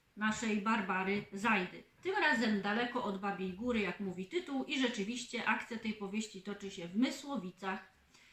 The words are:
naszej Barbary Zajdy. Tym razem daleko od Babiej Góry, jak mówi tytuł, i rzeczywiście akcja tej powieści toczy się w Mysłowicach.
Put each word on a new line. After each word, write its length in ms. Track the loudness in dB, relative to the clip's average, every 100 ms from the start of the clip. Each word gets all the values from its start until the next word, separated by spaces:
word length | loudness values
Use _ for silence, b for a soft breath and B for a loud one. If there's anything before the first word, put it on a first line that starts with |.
| _ -2
naszej 440 | 0 0 2 2
Barbary 640 | 2 2 2 2 2 0 -2
Zajdy. 500 | -2 2 2 0 -6 -18 _
Tym 120 | -2 4
razem 460 | 4 4 4 4
daleko 420 | 2 2 2 0
od 160 | -2 -2
Babiej 340 | -2 -2 -2
Góry, 260 | -2 0 2
jak 200 | 2 0
mówi 260 | -4 -4 -2
tytuł, 380 | -2 -2 -2
i 160 | 0 2
rzeczywiście 680 | 2 2 -2 -4 -4 -2 2
akcja 320 | 0 0 -4
tej 160 | -4
powieści 480 | -4 -4 -4 -4 -6
toczy 300 | -8 -6 -8
się 160 | -8 -2
w 80 | 2
Mysłowicach. 840 | 2 2 -4 -4 -4 -6 -4 -4 -6 -20 _ B B